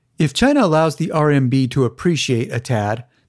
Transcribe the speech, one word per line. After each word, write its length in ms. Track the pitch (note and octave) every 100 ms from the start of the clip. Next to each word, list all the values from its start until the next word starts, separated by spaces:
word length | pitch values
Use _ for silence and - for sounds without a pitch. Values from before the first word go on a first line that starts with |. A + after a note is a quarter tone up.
| _ -
if 140 | D3+
China 280 | - B3+ C#4+
allows 360 | G3+ D#3 D#3+ -
the 140 | E3
R 220 | D#3+ D3+
M 160 | C#3+ B2+
B 180 | C3+ B2+
to 160 | C#3+
appreciate 680 | B2 - F#3 D#3+ - A#2+ A#2+
a 80 | B2
tad 440 | - A#2 G#2 A2+ - _